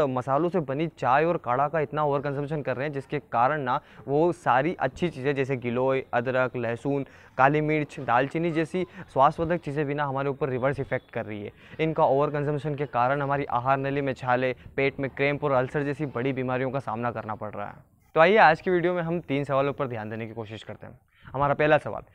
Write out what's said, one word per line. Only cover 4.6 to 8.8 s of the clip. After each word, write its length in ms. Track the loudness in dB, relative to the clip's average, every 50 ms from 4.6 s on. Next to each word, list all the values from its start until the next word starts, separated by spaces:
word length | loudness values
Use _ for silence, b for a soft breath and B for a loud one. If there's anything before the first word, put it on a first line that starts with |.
| 2 0 -2
अच्छी 340 | -2 -4 -4 -4 -2 -4 -4
चीज़ें 240 | -4 -4 -4 -2 0
जैसे 220 | 0 0 -2 -2
गिलोय, 460 | -4 -4 -4 -2 0 0 0 0 -2 -2 -2 -2
अदरक, 420 | -2 -2 0 0 0 0 0 -2
लहसुन, 480 | -4 -4 -4 -4 -4 -4 -2 -2 -2 -4 B B B B B B
काली 240 | 2 4 4 4 2 2
मिर्च, 360 | 2 0 0 -2 -4 -8 -8
दालचीनी 500 | -2 2 2 2 2 2 -2 -2 -2 0
जैसी 340 | 0 0 -2 -2 -2 -4